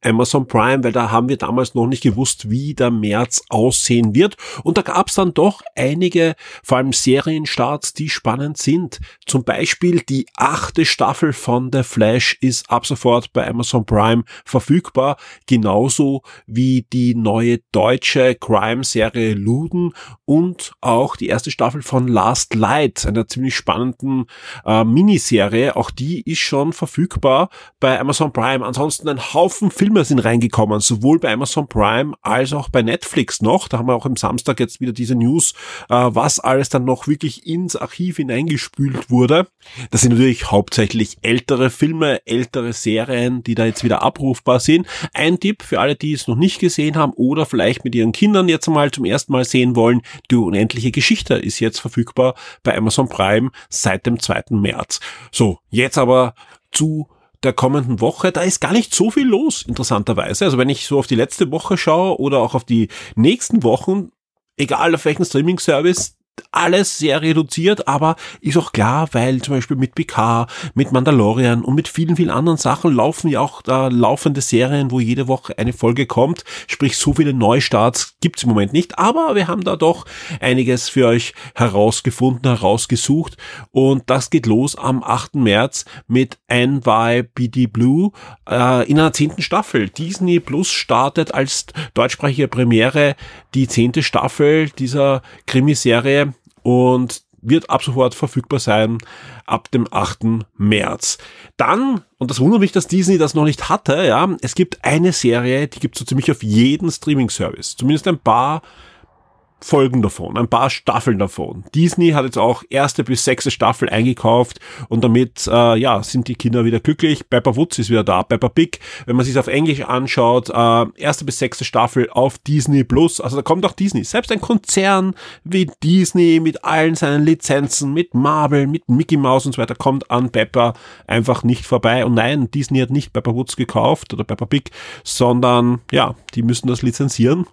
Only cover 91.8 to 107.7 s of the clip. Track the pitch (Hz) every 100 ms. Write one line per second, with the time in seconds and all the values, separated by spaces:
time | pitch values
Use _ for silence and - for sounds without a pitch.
91.8 | 139 - 123 - 143 131 131 127 120 113
92.8 | 123 151 143 - - - _ 131 127 -
93.8 | 120 - - - 131 - 147 156 151 -
94.8 | 131 143 139 131 - - - 131 143 139
95.8 | 123 117 135 143 143 - _ _ 123 123
96.8 | 127 127 123 - - _ 110 160 - 139
97.8 | - 127 127 - 139 131 - 135 - 113
98.8 | 110 117 - - - - - 113 - 123
99.8 | 113 98 101 - 113 113 - - 104 104
100.8 | 92 - - - - - - - 120 196
101.8 | 269 214 - - 127 127 143 220 196 156
102.8 | - 185 180 185 147 156 151 135 - 190
103.8 | - 147 170 113 190 - 127 - 180 -
104.8 | 131 156 180 - 120 120 123 131 147 -
105.8 | 139 - 120 135 - - 107 107 127 151
106.8 | 170 - 151 139 117 - 90 - -